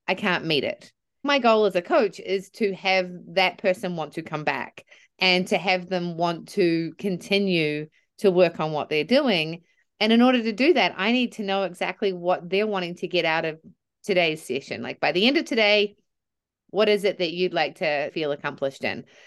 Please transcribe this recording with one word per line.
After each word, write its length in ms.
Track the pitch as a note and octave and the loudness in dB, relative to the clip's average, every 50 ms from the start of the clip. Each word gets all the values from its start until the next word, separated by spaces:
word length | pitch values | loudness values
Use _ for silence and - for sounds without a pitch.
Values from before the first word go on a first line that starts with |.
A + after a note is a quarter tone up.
| _ - | _ -4
I 40 | F#3+ | -4
can't 320 | F#3+ G#3 G3+ F3 D#3 D3 | 0 0 0 0 0 0
meet 200 | D#3+ D#3 C#3 - | 0 0 0 0
it. 260 | - - - - - _ _ _ _ _ _ - | -2 -4 -8 -12 -20 _ _ _ _ _ _ -2
My 160 | C#4+ C#4+ C#4 | 0 0 2
goal 260 | A#3 A#3 A3 A3 G#3+ | 4 4 4 6 4
as 100 | G3+ F#3 - | 2 2 0
a 40 | |
coach 380 | - - F4 D#4 A#3 G3 - - | -2 0 2 2 2 2 -2 -6
is 300 | - - F#3+ G3 F#3 - | -8 -4 -4 -4 -6 -8
to 220 | - - A#3 G3+ F#3+ | -6 -2 -2 -2 -2
have 360 | F3 - F#3+ F#3+ F#3 F#3 F3+ F3+ F3 - F3 | -2 0 2 2 2 2 -2 -6 -14 -16 -6
that 300 | E3 F3+ F#3 F3 - - | 0 0 2 0 0 -2
person 360 | - G3 F#3 - - F3+ F3+ | 0 0 0 0 -2 -8 -6
want 180 | E3 D#3 D3+ - | -6 -8 -8 -8
to 80 | E3+ D#3+ | -10 -10
come 200 | - D#3+ D3+ D3+ | -8 -8 -6 -4
back 400 | D3 C#3 - - - - - - _ - - _ _ _ - | -4 -4 -4 -6 -10 -14 -20 -20 _ -20 -20 _ _ _ -2
and 280 | F#3+ F#3 F3+ F#3 F#3 - | 2 2 4 2 2 2
to 100 | G#3+ F3+ | 0 -2
have 300 | E3 G3 F#3 F#3 F3 F3 | 0 2 0 0 0 -2
them 300 | F#3 F3+ F3 F3 E3+ D#3+ | -4 -4 -4 -4 -4 -2
want 320 | E3+ E3+ E3+ D#3+ - - | -2 -2 -2 -4 -8 -8
to 440 | - - F3+ E3+ E3 E3 E3 D#3+ - - | -2 0 2 2 2 0 -2 -4 -8 -6
continue 880 | - G3+ F#3 E3+ - - G#3 G3 G3+ G3 F3+ E3+ D#3+ D3+ D3+ D3+ D3+ D#3 _ _ _ _ _ - | -6 -4 -4 -4 -2 0 0 2 2 2 2 2 2 0 -2 -4 -8 -10 _ _ _ _ _ 0
to 120 | - G3+ | 2 2
work 300 | F3+ F3+ F#3 E3+ F3 - | 6 6 4 4 4 0
on 140 | D#3+ D#3+ D#3 | -4 -2 -2
what 160 | D3 - - | -4 -4 -2
they're 160 | D#3 D3+ D3 | -2 -2 0
doing. 560 | D#3 A#3+ C#4 D4+ B3+ G3+ E3 D#3 D#3 E3+ E3+ _ _ _ _ _ _ _ - | 2 2 2 4 2 2 0 0 -2 -6 -10 _ _ _ _ _ _ _ -2
And 140 | G#3 A3 A3+ | 2 4 6
in 80 | A#3 | 6
order 220 | A#3+ B3+ C4 B3 A3 | 6 6 4 2 0
to 80 | A3+ | -2
do 220 | G#3+ F#3+ B3+ D4+ F4 | -2 0 2 4 4
that, 200 | B3+ F#3+ F3 - | 4 2 0 0
I 160 | - F#3+ G#3+ | -2 -2 0
need 220 | A#3+ B3+ B3 A3+ - | 0 0 -2 -2 -4
to 100 | - G#3+ | -6 -6
know 200 | G3 G3 G3 G3 | -4 -2 -2 -2
exactly 500 | E3+ F3+ - F#3+ F3 F#3 - - G3 F#3 | -4 -4 -6 -6 -6 -6 -4 -4 -4 -4
what 340 | F3 E3+ F3 F3+ - E3 F3 | -2 0 0 0 0 -2 -2
they're 200 | F#3 G3 G#3+ G#3+ | -2 -2 0 0
wanting 280 | G#3 F#3+ F3+ E3+ F3 E3+ | -2 -4 -4 -6 -8 -8
to 100 | - F3 | -6 -4
get 180 | F3 F3 E3 | -2 0 0
out 200 | E3 D#3+ D#3+ D#3+ | 2 0 0 -2
of 140 | D#3+ D#3 D#3+ - - - _ _ _ _ _ - | -4 -6 -8 -14 -20 -20 _ _ _ _ _ -6
today's 420 | - G3 F3+ E3+ D#3+ D#3 D#3 - | -2 0 2 2 2 0 -4 -6
session. 380 | - A#2 C#3 C#3 - B2 G#2+ A#2+ | -6 -6 -6 -6 -8 -10 -8 -8
Like, 160 | B2 C3+ - | -10 -6 -2
by 120 | - D3 | -2 0
the 160 | D3+ F3 G3+ B3 | 0 2 2 2
end 100 | C#4+ E4 | 2 0
of 80 | C#4 | -2
today, 500 | - D4 A3+ G#3+ G#3 G#3 G#3 G#3 G3+ G#3 _ _ _ _ _ _ _ _ _ _ _ _ _ _ _ | -2 0 2 2 4 4 4 2 0 -4 _ _ _ _ _ _ _ _ _ _ _ _ _ _ _
what 180 | - F#3 G#3+ G#3 | -2 0 2 2
is 160 | G#3 G3+ F#3 | 2 2 2
it 140 | G3+ - - | 0 -2 -2
that 140 | F3+ E3 | -2 -4
you'd 220 | D#3+ F3 F3+ F3+ E3 | -2 -2 -2 -2 0
like 240 | E3+ D#3 D3 - - | 0 -2 -2 -2 -4
to 340 | F#3 D#3 D3 C#3+ D3 C#3 | -2 -2 -2 -2 -2 -4
feel 200 | - E3+ D#3 D3 | -4 -4 -4 -4
accomplished 520 | C#3+ C#3+ - D3 C#3 - C#3 C#3 C#3 - C3 | -4 -4 -6 -8 -6 -4 -4 -6 -4 -4 -6
in? 220 | A2 F#2+ - C#3 _ _ - - | -6 -6 -6 -10 _ _ -20 -20